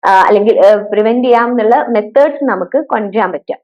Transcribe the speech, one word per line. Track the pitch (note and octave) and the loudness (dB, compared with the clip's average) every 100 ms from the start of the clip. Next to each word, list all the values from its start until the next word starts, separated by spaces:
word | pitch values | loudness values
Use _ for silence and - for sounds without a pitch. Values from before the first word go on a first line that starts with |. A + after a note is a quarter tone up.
| - | 2
ആ, | F#3+ F#3+ | 2 4
അല്ലെങ്കിൽ, | G3+ G#3 G#3+ F#3+ | 2 2 4 4
ആ, | G#3+ G#3 | 2 0
പ്രിവെന്റ് | G#3 G#3+ A#3+ B3+ | -2 0 0 2
ചെയ്യാം | A#3 A#3 | 0 0
എന്നുള്ള | B3 A#3+ A#3+ C4 | -2 0 0 0
മെത്തേഡ്സ് | A3+ G#3+ A#3 D4 C#4+ | -4 -2 0 0 0
നമുക്ക് | C#4 F#3+ F3 C4+ D4 | -4 -4 -4 -4 -4
കൊണ്ടുവരാൻ | A#3 G#3 G3+ F#3+ | -6 -4 -4 -4
പറ്റുക. | D#3 _ - | -6 _ -14